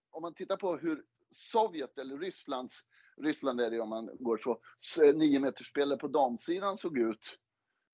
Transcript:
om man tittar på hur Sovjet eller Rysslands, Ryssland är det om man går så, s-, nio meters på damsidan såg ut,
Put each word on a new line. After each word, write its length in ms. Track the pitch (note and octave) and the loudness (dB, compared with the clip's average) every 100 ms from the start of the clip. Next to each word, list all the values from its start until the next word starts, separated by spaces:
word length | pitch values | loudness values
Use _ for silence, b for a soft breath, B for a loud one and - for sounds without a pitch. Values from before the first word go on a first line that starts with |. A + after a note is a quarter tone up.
| _ | _
om 100 | D#3+ | -10
man 120 | E3+ | -10
tittar 240 | - F#3 G3 | -8 -4 -2
på 180 | F#3+ D3 | -2 -2
hur 260 | D#3+ D3+ - _ _ | -2 -4 -8 _ _
Sovjet 640 | - - A3+ A3 D#3+ B2 - | -20 0 2 2 -2 -10 -8
eller 200 | C3 C#3+ | -10 -8
Rysslands, 580 | F#3 - - C3 B2+ - _ _ _ - | -8 -8 -6 -6 -6 -14 _ _ _ -4
Ryssland 440 | D3 D3 C3+ B2 | -2 0 -2 0
är 80 | A#2+ | 0
det 80 | A#2 | 0
om 100 | A2 | -4
man 200 | A2 A2+ - | -6 -8 -6
går 180 | A#2+ A2 | -2 -2
så, 220 | B2+ A2+ b b | 0 -4 b b
s-, 360 | - E3 D3 D#3 | -6 6 8 8
nio 240 | D#3 C#3 | 6 4
meters 320 | C3+ - - C#3+ C#3+ C3+ | 2 -4 -8 -2 0 0
på 80 | D3 | 0
damsidan 680 | D3 B2+ A#2 - F#3 G3+ F#3+ | 2 2 0 -4 -2 -2 -4
såg 200 | F3+ C3+ | -4 0
ut, 400 | A2+ G#2+ - - _ _ _ _ _ | 0 -2 -12 -20 _ _ _ _ _